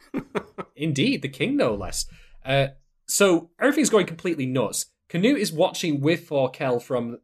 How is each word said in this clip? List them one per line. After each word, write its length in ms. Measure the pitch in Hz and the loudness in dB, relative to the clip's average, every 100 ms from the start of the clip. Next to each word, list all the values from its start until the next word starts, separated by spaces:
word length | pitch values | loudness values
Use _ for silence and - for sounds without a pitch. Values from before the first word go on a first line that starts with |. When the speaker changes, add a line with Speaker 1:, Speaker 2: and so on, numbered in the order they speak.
| _ | _
Speaker 1:
<laughs> 640 | - - 202 - - - - | -12 -8 -8 -10 -14 -18 -6
Speaker 2:
Indeed, 480 | 156 135 208 247 | -2 0 0 0
the 40 | 135 | -4
king, 280 | - 190 285 | -4 -2 0
no 160 | 139 | 0
less. 320 | 101 90 - - - - - 131 | -2 -4 -8 -8 -12 -20 -12 -2
Uh, 220 | 139 135 - _ _ - | 0 0 -4 _ _ -6
so 420 | - 202 170 - - | 4 4 4 0 0
everything's 300 | 254 294 254 | 2 2 4
going 160 | 214 170 | 4 2
completely 400 | 165 190 156 127 | -2 -6 -4 -2
nuts. 460 | 131 104 - - _ _ | 0 -2 -4 -8 _ _
Canute 300 | 170 208 285 | 0 2 2
is 120 | 196 | 0
watching 500 | 151 175 - 175 143 | 0 0 0 -2 0
with 260 | 139 170 - | 0 0 -2
Thorkel 520 | 143 127 - 139 120 | -2 -2 -2 -2 -2
from 380 | - 127 117 117 | -2 -4 -4 -8